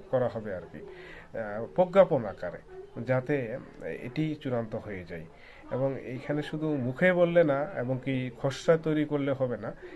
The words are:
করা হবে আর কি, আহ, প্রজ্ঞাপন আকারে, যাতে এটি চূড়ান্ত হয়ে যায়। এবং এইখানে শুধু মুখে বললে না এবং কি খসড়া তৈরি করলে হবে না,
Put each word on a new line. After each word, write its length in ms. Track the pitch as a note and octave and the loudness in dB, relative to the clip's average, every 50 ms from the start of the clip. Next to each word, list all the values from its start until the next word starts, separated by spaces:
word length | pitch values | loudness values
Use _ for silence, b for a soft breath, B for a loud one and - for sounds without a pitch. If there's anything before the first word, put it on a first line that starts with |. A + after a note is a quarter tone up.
| - - | -4 -2
করা 180 | - B2+ B2 A#2 | 0 2 2 0
হবে 260 | - A#2 G#2+ G#2+ F#2+ | 0 -2 -4 -4 -6
আর 80 | F2+ E2+ - - | -6 -8 -10 -12
কি, 60 | D2+ | -14
আহ, 880 | - - - - - - - - - - - G#2+ A2 G#2 G#2 A2 A#2 - - | -14 -14 -14 -14 -16 -16 -16 -16 -16 -10 -8 -6 -6 -4 -4 -6 -6 -2 2
প্রজ্ঞাপন 500 | - F3+ F3 E3+ G3 F#3 - D#3+ C3 A2+ | 2 2 6 8 8 8 8 6 2 0
আকারে, 340 | G2 F#2 - F2+ F2 - - - - - - - - - C3 A#2 | -2 -4 -6 -6 -8 -8 -10 -12 -16 -16 -16 -16 -12 -10 -6 -2
যাতে 520 | A#2 C3 B2+ C3 - D3 C#3 B2 G#2+ A#2+ C3+ - - - - F#2 | 0 2 2 2 2 0 0 0 -2 -6 -8 -10 -14 -14 -10 -8
এটি 520 | E2 D2+ - - B2 B2+ D#3 D#3 D#3 D3+ | -8 -6 -6 -8 -6 -2 -2 -2 -2 -2
চূড়ান্ত 400 | D3+ - C3+ B2 A#2 A2+ G#2+ A2+ | -4 -4 -2 -2 -2 -2 -2 -6
হয়ে 300 | G#2+ - G#2+ G2+ F#2 F2 | -8 -6 -8 -8 -10 -8
যায়। 200 | E2+ F2+ E2 D#2+ - B B B B B B B - | -10 -10 -10 -10 -12 B B B B B B B -6
এবং 280 | - B2 C3+ C3+ C3+ A2 | -4 -2 -2 -2 -2 -4
এইখানে 440 | - G#2+ C3 B2+ - - D3 D3+ D3 | -8 -8 -8 -8 -6 -4 -4 -4 -4
শুধু 340 | - - D#3 D#3 D#3 D3+ | -4 -4 -4 -2 0 0
মুখে 360 | C#3 A#2+ B2+ C3 - F3+ F#3 F3+ | 0 0 -2 0 4 4 4 6
বললে 320 | F3 F3 E3+ E3+ F3 E3 | 6 4 6 8 6 6
না 220 | D3 C3+ C#3 D3 G3 F#3+ | 6 4 2 0 -2 -4
এবং 220 | B2+ B2 B2 C3 B2 - | -4 -2 -2 -2 -2 -2
কি 260 | C3+ C3+ B2+ B2+ B2+ B2 - | -2 -2 -2 -2 -4 -4 -2
খসড়া 380 | - C#3 C3 - - - E3 | -2 -2 -2 2 4 4 4
তৈরি 280 | D#3+ D#3+ D#3+ D3+ D3+ D3 | 4 4 2 2 2 2
করলে 280 | D3 D3 C#3+ C#3 C#3 C3+ | 2 0 0 0 0 0
হবে 240 | B2+ C3 B2 A#2 | 0 0 0 0
না, 160 | G2+ G#2 B2+ E3 B B B B | -2 -6 -8 -10 B B B B